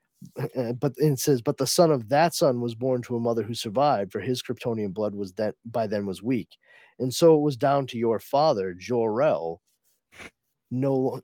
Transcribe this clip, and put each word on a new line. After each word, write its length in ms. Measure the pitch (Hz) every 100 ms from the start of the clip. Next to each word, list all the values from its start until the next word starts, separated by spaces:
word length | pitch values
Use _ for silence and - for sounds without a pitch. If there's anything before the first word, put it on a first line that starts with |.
| _ _ 143 -
uh, 360 | 131 - 117
but 200 | 123 147 -
it 220 | 151 131
says, 220 | - 131
"But 160 | 131 135
the 80 | 127
son 240 | - 170
of 180 | 139 107
that 240 | 139 165
son 260 | - 156 123
was 140 | 120 113
born 260 | 131 127
to 120 | 117 120
a 40 |
mother 240 | 117 117
who 100 | 107
survived, 580 | 117 113 104 147 113 98
for 80 | 107
his 220 | 113 123
Kryptonian 520 | - 117 123 113 104
blood 200 | 90 107 101
was 180 | 98
that, 220 | 92 107 - 117
by 220 | 117 110
then 180 | 104 98
was 160 | 90
weak." 360 | 107 123 78 _ _ - - -
And 140 | 127
so 220 | 120 170 156
it 60 |
was 160 | 147 123
down 300 | 139 139 127
to 100 | 120
your 220 | 117 107
father, 540 | - 135 156 113 95
Jor-El, 880 | 90 95 123 113 110 147 82 82 85 _ _ _ _ _ - - _ _ _ -
no, 480 | 123 135 135 131 120